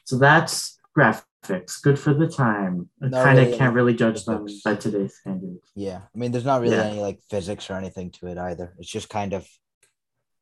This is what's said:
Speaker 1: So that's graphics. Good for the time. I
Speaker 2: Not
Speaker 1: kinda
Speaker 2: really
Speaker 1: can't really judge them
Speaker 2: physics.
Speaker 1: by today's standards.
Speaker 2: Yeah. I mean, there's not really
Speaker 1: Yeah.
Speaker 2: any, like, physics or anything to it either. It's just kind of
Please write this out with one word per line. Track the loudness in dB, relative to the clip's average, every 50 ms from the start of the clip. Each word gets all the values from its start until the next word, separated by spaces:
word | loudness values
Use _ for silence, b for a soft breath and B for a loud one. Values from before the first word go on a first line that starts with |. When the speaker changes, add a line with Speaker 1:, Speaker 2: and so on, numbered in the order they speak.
| _
Speaker 1:
So | -4 0 4
that's | 6 6 6 6 4 0 -4 -6 -8 -10 -12 _ _ _ 0
graphics. | 2 4 4 2 0 -6 _ _ _ -10 -8 -6 -6 -8 -10 -10 -2
Good | 2 2 2
for | 2 2 0 2
the | 2 0
time. | 0 0 0 0 0 0 0 -2 -2 -4 -4 -6 -10 _ -8
I | -6
Speaker 2:
Not | -2 0 4 6
Speaker 1:
kinda | 6 8 8
Speaker 2:
really | 6 6 4
Speaker 1:
can't | 2 2 2 4
really | 4 4 4 4
judge | 4 2 2 0 0 -4
them | -4 -6 -6 -6
Speaker 2:
physics. | -10 -12 -6 -4
Speaker 1:
by | -2 -2
today's | -2 -2 -2 -2 -2 -4 -4 -6 _
standards. | -12 -10 -10 -8 -10 -12 -14 -16 _ _ -14
Speaker 2:
Yeah. | -10 -8 -8 -10 -10 -14 -14 -8
I |
mean, | -6 -4 -2
there's | -2 -2 0
not | 0 2 2
really | 2 2 2
Speaker 1:
Yeah. | 2 0
Speaker 2:
any, | 0 -2 -4
like, | -4 -6 -6 -8 _ _
physics | -6 -4 -4 -4 -6 -8 -8 -10
or | -8
anything | -8 -8 -10 -10 -10 -12 -12
to | -12 -12 -12
it | -10 -8
either. | -8 -8 -8 -8 -8 -10 -12 -14 -16
It's | -14 -12
just | -10 -10 -10 -8
kind | -6 -6 -6 -4 -6
of | -8 -10 -12 _ _ _ _ _ _ _ _ _ _ _ _ _ _ _ _ _ _